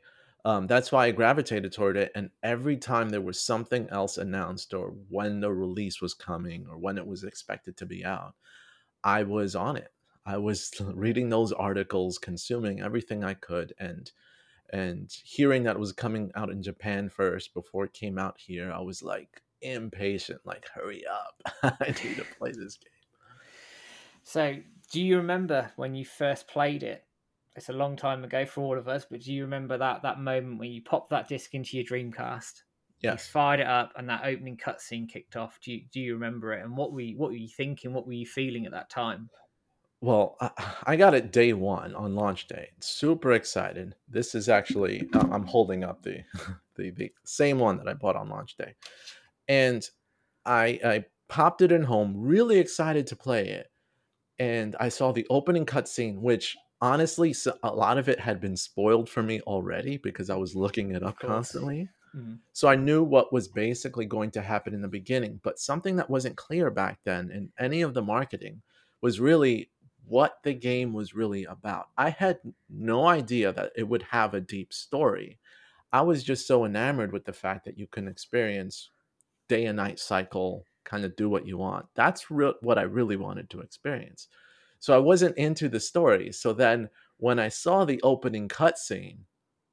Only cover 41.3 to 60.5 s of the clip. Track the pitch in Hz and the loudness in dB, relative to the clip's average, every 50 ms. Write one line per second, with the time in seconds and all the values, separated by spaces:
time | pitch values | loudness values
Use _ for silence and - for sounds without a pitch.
41.3 | - 123 120 120 113 95 92 101 95 92 - - - - 104 101 98 101 104 101 | 6 6 8 8 6 4 2 0 -2 -2 -4 -6 -8 -6 -4 -2 0 2 2 2
42.3 | 92 - - - - 87 78 - _ - - - - - 143 151 165 165 - 131 | 0 -2 -6 -12 -12 -14 -14 -16 _ -12 -10 -8 -6 0 2 2 2 4 4 4
43.3 | 120 113 - - - 98 95 95 87 90 92 92 95 _ _ - 123 113 113 - | 4 4 4 0 -2 -2 -2 -2 -4 -8 -10 -12 -12 _ _ -6 -4 -2 -2 -2
44.3 | - 113 101 117 113 101 98 - - 104 98 92 101 101 - - - - - 92 | -2 -2 4 6 6 6 6 2 0 0 0 0 0 -2 -2 2 4 4 4 4
45.3 | - 104 98 92 - 117 110 95 95 92 92 87 - - - 98 92 87 92 _ | 2 0 -2 2 4 4 4 4 2 -2 -4 -6 -6 -8 -10 -10 -10 -10 -12 _
46.3 | - 92 - - 90 - _ _ _ - 98 92 90 - 104 101 _ _ - - | -12 -12 -10 -10 -12 -14 _ _ _ -10 -8 -8 -6 -8 -8 -10 _ _ -16 -6
47.3 | - - 147 143 139 131 120 107 95 - - 104 104 - - 98 - - 101 101 | 0 2 2 4 4 4 4 2 2 0 -2 -6 -6 -4 0 0 0 0 -2 -8
48.3 | 101 104 104 - - - - - - _ - - - - - - - - _ _ | -10 -10 -12 -12 -12 -12 -12 -12 -12 _ -20 -20 -20 -20 -20 -20 -20 -20 _ _
49.3 | _ _ _ - 139 135 131 127 123 113 - - _ _ _ _ _ _ _ _ | _ _ _ 2 4 4 6 4 2 0 -4 -8 _ _ _ _ _ _ _ _
50.3 | _ _ - 120 123 117 113 117 120 - - 117 107 107 101 - _ _ _ - | _ _ -2 2 4 4 4 4 2 2 2 2 2 2 0 -4 _ _ _ -4
51.3 | - 147 156 170 170 - 185 170 170 165 156 123 117 107 107 101 98 101 113 135 | 2 4 4 4 6 6 6 8 8 6 4 4 4 4 2 2 0 -2 2 4
52.3 | 165 208 240 233 220 190 165 180 - - 160 160 156 151 135 - - - - 135 | 6 6 6 6 6 6 6 4 2 -2 0 2 2 0 0 -2 -6 -8 -2 0
53.3 | 120 110 98 95 101 90 - _ _ _ _ _ _ _ _ _ _ _ _ _ | 0 0 0 -2 -4 -8 -10 _ _ _ _ _ _ _ _ _ _ _ _ _
54.3 | _ - 127 120 117 117 110 107 104 - 117 120 - - 135 131 127 120 107 - | _ -4 -2 0 0 0 -2 -2 -2 -2 -2 -2 0 2 2 2 2 2 0 2
55.3 | 127 143 139 180 175 170 156 - 135 147 - - - - 120 110 101 98 113 123 | 2 2 4 4 4 4 2 2 0 0 -2 -2 -2 -4 -2 -2 -2 -2 2 2
56.3 | 117 101 - - - - _ _ _ - 120 123 135 151 165 165 - - 170 160 | 2 2 0 -4 -8 -10 _ _ _ 0 2 4 4 4 4 2 4 4 2 2
57.3 | 131 - - 131 - - - 110 - 107 107 104 123 139 127 120 104 - - 117 | 2 0 -2 -2 -2 -2 -2 -2 0 2 4 4 4 4 2 2 0 0 0 -2
58.3 | 104 92 98 98 92 90 - - - - 101 107 113 113 113 - - 123 110 110 | -4 -2 -2 -4 -4 -4 -6 -8 -2 2 4 6 6 6 4 2 -2 -2 -2 0
59.3 | 110 107 - 107 101 95 92 92 87 87 - 135 139 135 - 98 90 - 92 92 | -2 -4 -4 -2 -2 -2 -2 -2 -4 -4 -4 -4 -6 -6 -6 -6 -6 -6 -6 -4
60.3 | 95 95 95 87 | -2 -2 -2 -2